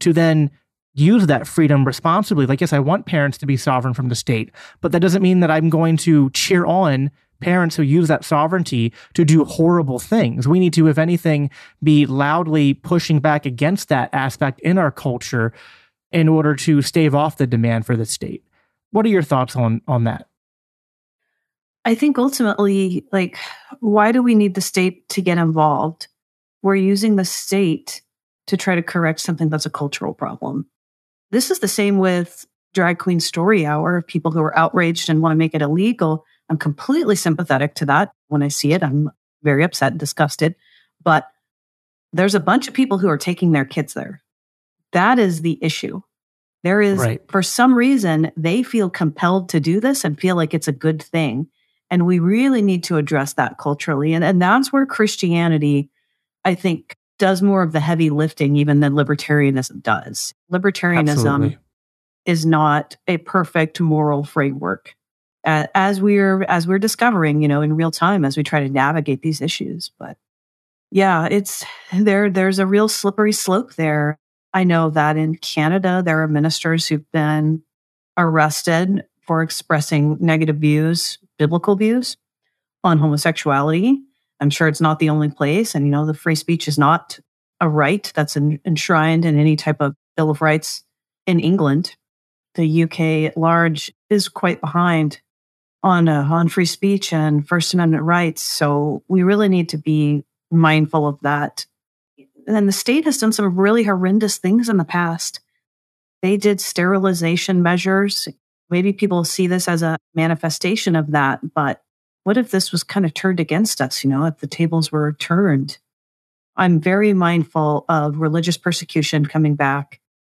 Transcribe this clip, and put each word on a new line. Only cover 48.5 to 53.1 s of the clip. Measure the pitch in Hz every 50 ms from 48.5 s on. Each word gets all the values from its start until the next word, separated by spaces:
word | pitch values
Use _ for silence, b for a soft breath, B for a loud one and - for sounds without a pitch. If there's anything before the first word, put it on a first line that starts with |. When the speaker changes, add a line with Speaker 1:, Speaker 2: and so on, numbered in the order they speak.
| 175 240 254
Speaker 2:
feel | - - 226 202 180
compelled | - - 175 156 151 - - 175 185 190 180 180
to | - 165
do | 139 156 170 202
this | 214 262 277 262 -
and | 160 147 -
feel | - 185 185
like | 175 160 151 -
it's | 160 - -
a | 147
good | 127 - 160 156 151 -
thing. | - - 165 160 135 110 131 160 - _ _ _ _ _ _ _ -
And | 180 180 175
we | 175 180 175
really | 165 180 202 226 262 277 262 233 208
need | 196 185 180 170
to | - 180
address | 156 147 139